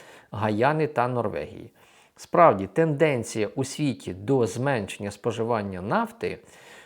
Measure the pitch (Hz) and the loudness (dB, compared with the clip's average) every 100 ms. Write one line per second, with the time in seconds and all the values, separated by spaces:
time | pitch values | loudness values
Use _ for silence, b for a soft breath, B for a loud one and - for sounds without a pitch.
0 | B B B 107 110 107 127 156 151 151 | B B B -4 -2 2 2 2 0 0
1 | 123 123 107 80 73 - - _ b b | 0 0 -2 -4 -8 -12 -18 _ b b
2 | b b - 165 165 104 95 - 165 143 | b b -2 6 6 6 0 0 2 4
3 | 160 131 110 113 104 - 127 - 147 113 | 2 2 -2 -2 -2 -2 -4 -2 -2 -2
4 | - 92 101 135 110 117 135 131 98 - | -8 -8 0 2 2 0 -2 -2 -4 -8
5 | 104 - 120 110 113 117 101 92 95 185 | -10 -6 -6 -2 0 0 -2 -6 -4 -2
6 | 226 - 87 - B B B B | -2 -4 -6 -6 B B B B